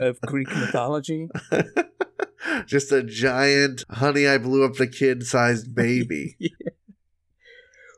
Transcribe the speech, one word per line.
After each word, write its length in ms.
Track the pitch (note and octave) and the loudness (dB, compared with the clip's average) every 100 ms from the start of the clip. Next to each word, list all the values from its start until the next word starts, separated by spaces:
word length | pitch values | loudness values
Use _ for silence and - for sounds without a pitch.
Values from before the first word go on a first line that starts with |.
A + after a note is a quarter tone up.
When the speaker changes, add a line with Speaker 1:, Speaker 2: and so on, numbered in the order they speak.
Speaker 1:
of 180 | B2+ B2 | -4 -4
Greek 260 | - C#3 C3 | -6 -4 -4
mythology. 800 | - B2 C3+ B2 D3+ C#3 D#3 E3 - - D#3+ D#3+ - - | -4 -2 -2 -2 -4 -4 -6 -6 -10 -4 -2 -2 -2 -4
Speaker 2:
<laughs> 760 | - F#4+ - - - - C#4+ - | -6 -8 -6 -8 -8 -6 -4 -2
Just 240 | C#3 C#3 | -2 2
a 100 | C3+ | 0
giant 840 | A#2 A2 C3 B2+ C#3+ C#3 C#3 B2 - | 0 -2 0 2 4 4 2 -2 -10
Honey, 360 | A2+ C#3+ C#3+ C#3+ | -2 2 4 4
I 120 | C3+ | 2
Blew 260 | B2 C3+ | 2 4
Up 120 | C3+ A#2+ | 4 2
the 100 | C3 | -2
Kid-sized 840 | - C3+ B2 A#2 B2+ A#2+ A#2 A#2+ | 2 2 2 0 2 2 2 -2
baby. 640 | A#2 A#2+ B2+ B2 D2 - - | 0 2 2 0 -4 -8 -6
Speaker 1:
<laughs> 80 | E3+ - E3 - _ G3 _ _ _ _ - - _ _ - | -8 -8 -14 -14 _ _ _ _ _ _ -20 -20 _ _ -20